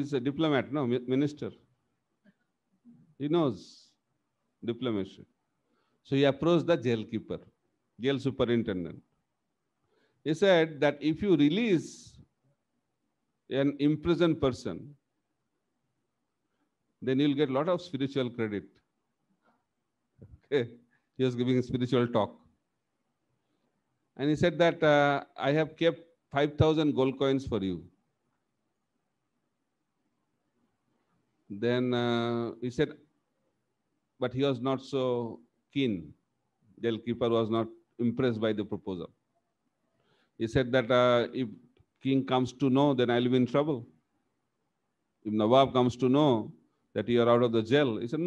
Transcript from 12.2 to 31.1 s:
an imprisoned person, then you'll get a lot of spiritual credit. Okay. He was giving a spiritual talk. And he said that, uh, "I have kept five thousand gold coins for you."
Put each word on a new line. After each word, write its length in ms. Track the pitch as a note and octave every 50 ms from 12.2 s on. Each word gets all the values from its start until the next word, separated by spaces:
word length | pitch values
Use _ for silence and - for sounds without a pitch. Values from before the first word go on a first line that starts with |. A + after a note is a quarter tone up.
| - _ _ _ _ _ _ _ _ _ _ _ _ _ _ _ _ _ _ _ _ _ _ _ _ -
an 260 | - C3+ C#3 C#3+ C#3 C#3
imprisoned 640 | C#3+ D3 D3+ D3 D3+ E3+ E3+ D3 F3 E3 D#3 -
person, 540 | D3 C3+ A#2 - - G#2 E2 - - C#3+ D3 _ _ _ _ _ _ _ _ _ _ _ _ _ _ _ _ _ _ _ _ _ _ _ _ _ _ _ _ _ _ _ _ _ _ _ _ _ _ _ _ _
then 180 | - B2+ C3 C3
you'll 160 | D3 D3 C#3
get 140 | C#3 D3+ C3
a 40 | C3
lot 160 | C3 D3+ F#3
of 120 | F3+ F3
spiritual 480 | F3 - - B2+ C#3 C3+ - C#3 B2+ A#2+
credit. 340 | A#2+ A#2+ A2+ G#2+ G#2 G2 E2 - _ _ _ _ _ _ _ _ _ _ _ _ _ _ _ _ _ _ _ _ _ _ _ _ _ _ _ _ _ _ - - - - _
Okay. 240 | - C#3 C#3 A#2 - - - _ _ _ _ _ _ _ -
He 60 | C3
was 120 | B2+ B2
giving 220 | A#2+ B2 B2+ B2+ B2+
a 20 |
spiritual 460 | A#2+ B2 B2+ B2 B2 B2 C#3 B2 A#2+ A#2+
talk. 320 | A#2+ A2+ G2+ - - - _ _ _ _ _ _ _ _ _ _ _ _ _ _ _ _ _ _ _ _ _ _ _ _ _ _ _ _ _ _ _ _ _ _ _
And 140 | - C3 D3
he 60 | D3+
said 220 | C3+ E3+ F3 D#3 D3+
that, 240 | E3+ E3+ E3+ E3+
uh, 440 | D#3+ D3+ D3 D3 C#3+ C#3+ C#3+ - - - -
"I 160 | - - C#3
have 240 | D3 D#3 D#3 - -
kept 260 | - D#3+ E3 D#3 - - - _ _ _ _
five 260 | - C#3 D3 D3 D3 -
thousand 380 | D#3 D#3 D#3+ D#3 D#3 D3 A#2+
gold 240 | A#2+ C3 C3+ C3+ -
coins 260 | C#3 C3+ C3+ C3+ C3
for 160 | - B2 G#2
you." 220 | F#2+ F#2+ F2+ D#2+ - - _ _ _ _ _ _ _ _ _ _ _ _ _ _ _ _ _ _ _ _ _ _ _ _ _ _ _ _ _ _ _ _ _ _ _ _ _ _ _ _ _ _ _ _ _ _ _ _ _ _ _ _ _ _ _ _ _ _ _ _ _ _ _ _